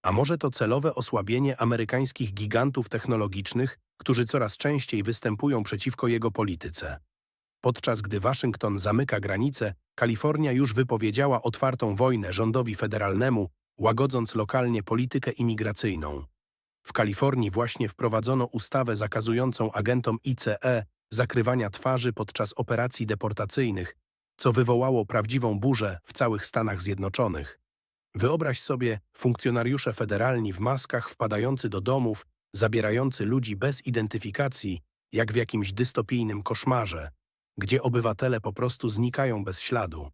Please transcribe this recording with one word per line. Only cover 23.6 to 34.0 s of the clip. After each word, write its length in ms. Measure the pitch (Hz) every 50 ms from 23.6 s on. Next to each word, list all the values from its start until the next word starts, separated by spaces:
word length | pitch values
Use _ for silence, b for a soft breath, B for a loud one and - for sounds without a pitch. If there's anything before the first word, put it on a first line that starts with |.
| 131 113 101 90 87 - - _ _ _ _ _ _ _ _
co 160 | - - 131
wywołało 540 | 113 131 123 117 123 120 127 131 131 117 104
prawdziwą 540 | - - 113 107 107 127 131 120 113 104 98
burzę 380 | 104 135 131 110 113 98 92 87 _
w 80 | -
całych 340 | - - 131 117 110 101 -
Stanach 360 | - - 120 113 110 98 90
Zjednoczonych. 760 | 87 101 98 95 98 95 - - 123 104 90 76 73 - - _ _ _ _ _ _ _ _ _ _ _ _
Wyobraź 460 | 104 120 131 160 165 160 147 127 -
sobie, 400 | - - 139 123 123 117 110 101 _ _ _
funkcjonariusze 760 | - - 131 117 - - 131 120 120 117 120 139 139 - 127
federalni 600 | 107 - 113 101 101 101 117 131 127 117 107 104
w 80 | 92 90
maskach 500 | 107 123 135 135 - - - 120 - -
wpadający 580 | - _ 117 107 107 104 117 131 135 127 - 110
do 120 | 101 95
domów, 460 | 95 123 131 135 127 113 107 - - _ _ _ _ _ -
zabierający 720 | 104 113 107 110 113 104 107 110 123 135 135 131 - 107
ludzi 320 | 104 123 135 120 110 104
bez 300 | 95 131 139 143 - -
identyfikacji, 920 | 139 120 117